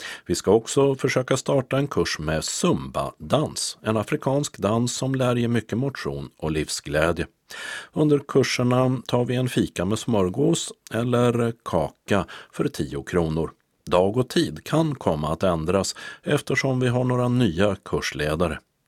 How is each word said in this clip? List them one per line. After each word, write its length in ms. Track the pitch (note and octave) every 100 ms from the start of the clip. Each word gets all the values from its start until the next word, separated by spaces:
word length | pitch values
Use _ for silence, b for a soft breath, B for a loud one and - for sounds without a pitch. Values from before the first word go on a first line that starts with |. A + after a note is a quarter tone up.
| B B -
Vi 100 | F2+
ska 160 | -
också 440 | G#2+ A2+ - C#3 C3+
försöka 420 | C3+ C3 B2+ C3+
starta 400 | - C#3+ - C3+
en 100 | C#3+
kurs 320 | - E2 -
med 240 | D2+ D#2
zumba-dans, 1300 | - - - F#2 C2+ D2 C#2 - D2+ C3 D3 C2 - -
en 160 | A2 A2
afrikansk 600 | G#2 D3+ - C#3 D3 -
dans 380 | G2 A2+ A#2+ -
som 200 | C3 C3+
lär 200 | B2+ B2
ge 120 | A#2
mycket 300 | A#2+ - G#2+
motion 520 | C#3 - - C#2 C2+ -
och 140 | D#2
livsglädje. 760 | D#2 D2+ - - C#3+ D#2 E2+ E2 _ _ B B B B
Under 260 | - D3+ C#3+ C3+
kurserna 760 | C#3+ B2+ - B2 B2 B2+ B2+ -
tar 180 | B2 B2
vi 100 | B2
en 140 | B2+
fika 360 | - F#2 - F2
med 140 | G#2+
smörgås 760 | - A2 F#2 F#2 E2 - - - -
eller 640 | A2+ B2 A#2+ B2 A#2+ A#2 A2+ -
kaka 600 | F2+ D2 - - G2+ E2 B B
för 160 | - -
tio 360 | - C#2+ C#2
kronor. 480 | C#2 F2 D#2+ D#2+ D#2 - _ _ -
Dag 320 | F2 F#2+ A2+
och 120 | B2+
tid 340 | - D#3 D#2
kan 320 | - D3+ D#3+ C#3
komma 380 | - D#2 D2+
att 100 | E2
ändras 520 | F#2+ E2+ D#2 F#2+ F#2+ B B B
eftersom 560 | - C#3+ - C#3 C3+ B2+
vi 80 | B2+
har 160 | B2
några 240 | B2+ B2+ B2
nya 480 | B2 A#2 D#2+ G2+ F#2+
kursledare. 840 | - D#2+ - - D2+ D#2+ E2+ D2+ - _